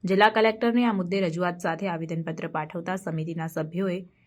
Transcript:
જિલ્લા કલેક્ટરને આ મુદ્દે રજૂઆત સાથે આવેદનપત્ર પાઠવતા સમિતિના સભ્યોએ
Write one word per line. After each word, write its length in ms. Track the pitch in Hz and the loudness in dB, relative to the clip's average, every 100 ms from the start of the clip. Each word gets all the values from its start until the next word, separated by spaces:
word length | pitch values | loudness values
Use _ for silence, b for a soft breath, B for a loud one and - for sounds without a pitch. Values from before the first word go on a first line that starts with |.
જિલ્લા 260 | 180 190 214 | 2 6 6
કલેક્ટરને 540 | 214 220 220 233 240 240 | 6 4 4 2 4 2
આ 80 | |
મુદ્દે 280 | 202 175 196 | 2 0 0
રજૂઆત 360 | 185 160 180 175 | 0 0 -2 -2
સાથે 280 | 180 165 190 | -4 -2 -4
આવેદનપત્ર 600 | 165 160 165 165 160 165 | -4 -4 -4 -4 -6 -6
પાઠવતા 480 | 160 156 175 175 185 | -6 -6 -8 -6 -6
સમિતિના 520 | 190 160 160 165 160 | -4 -6 -4 -6 -6
સભ્યોએ 500 | 160 156 175 190 180 185 b | -4 -6 -4 -2 -4 -8 b